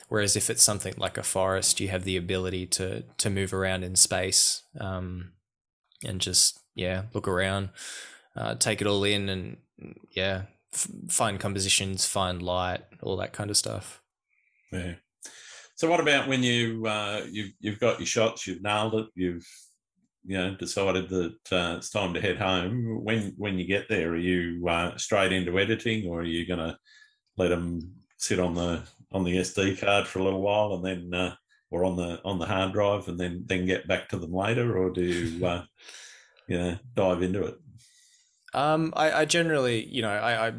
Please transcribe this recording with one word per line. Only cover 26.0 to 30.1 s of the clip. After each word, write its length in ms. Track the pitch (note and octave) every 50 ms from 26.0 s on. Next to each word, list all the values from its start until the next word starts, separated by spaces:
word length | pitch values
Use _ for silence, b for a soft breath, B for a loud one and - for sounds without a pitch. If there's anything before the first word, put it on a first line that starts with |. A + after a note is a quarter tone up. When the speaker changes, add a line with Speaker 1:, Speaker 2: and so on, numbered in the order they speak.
| G2 F2
Speaker 2:
or 120 | E2+ E2+
are 40 | E2+
you 220 | E2+ E2 E2+ E2+
gonna 320 | E2+ F2+ E2+ D#2+ E2 E2+ - b b b b b b b b b b -
let 160 | - F#2 F2
'em 420 | F2 E2+ F2 F2 F2 E2 D#2+ F#2 - - _ _ _ -
sit 200 | - - G#2+ F2+
on 140 | F2+ F2 E2+
the, 300 | F2 F2 F2 E2+ E2 - - - _ - -
on 120 | - F#2+ F2+
the 140 | F2 F2+ F#2
S 160 | F2+ - -
D 220 | G2+ F#2+ F#2+ F#2+
card 300 | - G2+ G2+ G2+ G2+ G2
for 100 | -